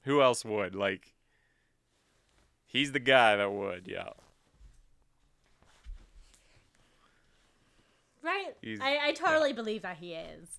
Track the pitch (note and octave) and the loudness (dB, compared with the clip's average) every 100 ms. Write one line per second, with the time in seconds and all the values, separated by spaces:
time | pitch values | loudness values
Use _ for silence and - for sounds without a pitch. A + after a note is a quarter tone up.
0 | C3+ C#3+ C3 A#2+ A2+ G#2+ F#2+ F#2+ G2 F#2+ | 2 4 6 4 -2 -2 -2 0 -2 -2
1 | - _ _ _ _ _ _ _ _ _ | -12 _ _ _ _ _ _ _ _ _
2 | _ _ _ _ _ _ _ B2 C#3+ C3+ | _ _ _ _ _ _ _ -2 0 0
3 | B2 C3 A2+ G#2 G2+ G2+ G2 F#2 F#2 F#2 | 6 8 8 6 0 -2 -6 -8 -10 -10
4 | - - - _ _ _ - - _ _ | -10 -16 -20 _ _ _ -20 -20 _ _
5 | _ _ _ _ _ _ _ _ - - | _ _ _ _ _ _ _ _ -16 -16
6 | - - - - _ _ _ _ _ _ | -16 -20 -20 -20 _ _ _ _ _ _
7 | _ _ _ _ _ _ _ _ _ _ | _ _ _ _ _ _ _ _ _ _
8 | _ _ D#4+ F#4+ F4+ - A2+ A2 C4 D4 | _ _ -4 -4 -6 -12 -10 -4 -2 0
9 | D4 D#4+ E4+ D#4 G3+ A3+ A3 G#3+ F#3 E3 | 0 0 2 2 2 -2 -6 -6 -8 -12
10 | F3 E3 E3 D#3 E3+ | -12 -12 -12 -18 -18